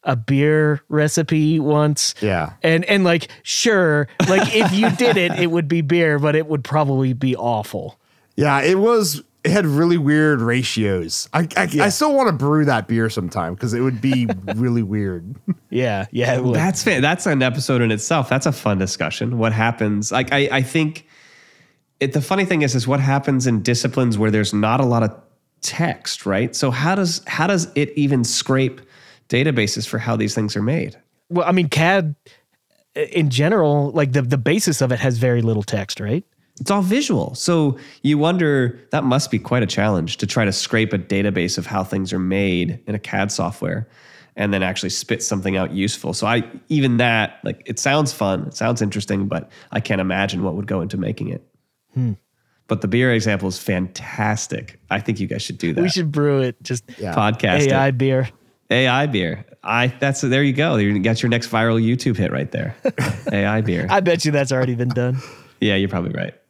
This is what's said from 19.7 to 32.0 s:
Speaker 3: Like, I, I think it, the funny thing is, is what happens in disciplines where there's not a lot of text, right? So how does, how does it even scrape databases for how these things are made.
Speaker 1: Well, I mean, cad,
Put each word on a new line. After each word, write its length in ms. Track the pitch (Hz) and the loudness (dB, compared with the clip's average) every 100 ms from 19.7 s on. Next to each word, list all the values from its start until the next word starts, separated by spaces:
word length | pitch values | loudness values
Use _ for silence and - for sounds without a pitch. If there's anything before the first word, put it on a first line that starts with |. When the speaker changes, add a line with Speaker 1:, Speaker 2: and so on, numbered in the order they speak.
| 117 107 104 107 | 2 0 0 0
Speaker 3:
Like, 180 | 110 131 | -2 0
I, 160 | 139 139 | 0 2
I 120 | 135 | 0
think 460 | 123 165 156 160 - - - - - _ _ _ _ _ | 0 0 0 -4 -18 -20 -20 -20 -20 _ _ _ _ _
it, 140 | 139 | -2
the 80 | 151 | -2
funny 240 | 139 190 190 | 0 0 2
thing 160 | 175 | 2
is, 120 | 147 | 2
is 140 | 127 113 | 0 0
what 140 | 139 | 0
happens 460 | 135 139 139 131 127 | 2 2 2 0 2
in 160 | 113 | 0
disciplines 540 | 95 120 139 120 123 107 | 2 0 0 0 0 2
where 140 | 107 | 2
there's 220 | 104 104 | 2 2
not 260 | 104 107 127 | 0 2 2
a 60 | 131 | 2
lot 180 | 120 | 2
of 100 | 107 - _ _ _ _ | 0 -2 _ _ _ _
text, 680 | - - 165 - - - - | -10 -4 -4 -4 -8 -8 -2
right? 300 | 98 117 - | 0 -2 -2
So 160 | 139 | -2
how 240 | 123 151 196 | 0 0 0
does, 260 | 180 170 - | 0 -4 -6
how 200 | - 170 | -2 0
does 200 | 196 - - | 0 0 -2
it 160 | 143 - | -2 0
even 260 | 143 135 | 2 2
scrape 560 | 117 - - 131 131 131 - - - - _ | 0 -2 0 0 0 -4 -20 -20 -20 -20 _
databases 580 | 120 143 127 104 - 110 | 0 2 2 0 -2 -4
for 100 | 113 | -4
how 200 | 113 113 | -2 0
these 180 | 107 110 | 0 -2
things 220 | 107 104 | -2 -2
are 40 | |
made. 380 | 104 160 151 - _ _ _ | -2 -2 -4 -10 _ _ _
Speaker 1:
Well, 180 | 175 165 | 0 2
I 60 | |
mean, 160 | 185 160 | 2 2
cad, 460 | - 165 196 | 2 4 2